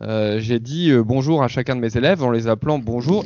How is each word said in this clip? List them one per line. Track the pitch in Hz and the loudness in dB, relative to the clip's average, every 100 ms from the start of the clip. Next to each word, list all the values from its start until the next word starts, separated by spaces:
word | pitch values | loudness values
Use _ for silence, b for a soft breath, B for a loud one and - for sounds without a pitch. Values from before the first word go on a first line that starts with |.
Euh, | 107 110 107 107 | -4 -2 0 -2
j'ai | 110 120 | 0 -2
dit, | 117 156 175 | -2 0 4
euh, | 127 | 4
bonjour | 110 131 135 160 | 4 0 0 2
à | 127 | 0
chacun | - 123 127 | -2 -4 -2
de | |
mes | 117 117 | -2 0
élèves | 139 185 | 0 2
en | 127 | 2
les | 117 113 | 0 0
appelant | 110 151 147 | 0 0 -2
bonjour | 113 120 123 202 | -2 -4 0 0